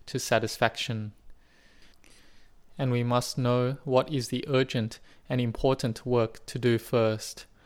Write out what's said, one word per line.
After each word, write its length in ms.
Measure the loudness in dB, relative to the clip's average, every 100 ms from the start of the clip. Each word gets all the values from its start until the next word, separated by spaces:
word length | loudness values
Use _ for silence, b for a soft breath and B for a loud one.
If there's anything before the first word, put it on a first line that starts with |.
| -8
to 140 | -6
satisfaction. 920 | 0 2 0 0 0 0 -4 -6 -8 -12 -20 -20 b b b b b b b b b b b b -20 -4
And 140 | 0
we 120 | 0
must 340 | 2 0 0 -2
know 400 | 2 2 2 -2
what 280 | 2 2 2
is 180 | -2 -2
the 160 | -6 0
urgent 520 | 2 2 0 -4 -6 b b -4
and 140 | -2
important 640 | 0 0 2 2 0 -4 0
work 400 | 2 2 -2 -10
to 140 | -2
do 180 | 2 2
first. 680 | 2 2 2 0 -6 -14 -18 b